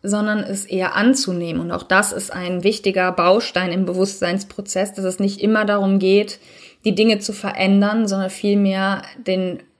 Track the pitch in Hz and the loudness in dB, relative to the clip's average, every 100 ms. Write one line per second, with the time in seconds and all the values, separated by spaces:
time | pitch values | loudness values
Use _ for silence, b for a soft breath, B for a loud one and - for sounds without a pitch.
0 | 202 208 214 214 202 196 - 185 185 - | -2 -2 0 -2 -4 -8 -6 -4 -2 2
1 | 220 262 - 180 170 170 170 175 - 190 | 2 2 0 -4 -4 -4 -4 -6 0 2
2 | 190 - - 175 180 180 190 214 196 185 | 2 -4 -8 -8 -6 0 0 0 0 0
3 | 180 180 175 202 - 180 180 180 185 180 | 0 2 4 4 2 -2 -2 -2 -2 0
4 | 196 - 175 190 196 - 202 190 196 - | -2 0 -4 -4 -6 -14 -8 -4 -4 -4
5 | 190 185 196 196 214 220 208 208 196 196 | -6 -2 -2 0 0 2 2 0 2 2
6 | 190 196 208 - B B B B 214 190 | 4 4 2 -8 B B B B -2 2
7 | 220 208 208 208 202 - 190 196 202 220 | 4 2 -2 -8 -8 -2 2 4 4 0
8 | 220 196 190 190 202 202 196 190 190 196 | -2 -2 -4 -4 0 2 2 0 0 -2
9 | - - 233 190 185 175 - _ | -6 -12 -4 -2 -2 -6 -14 _